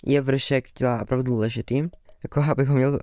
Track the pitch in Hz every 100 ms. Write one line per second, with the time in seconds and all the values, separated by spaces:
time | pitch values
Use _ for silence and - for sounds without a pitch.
0 | - 139 135 135 - 135 - - 127 117
1 | 104 127 127 117 113 117 - 131 165 -
2 | - - - - 147 147 139 139 131 143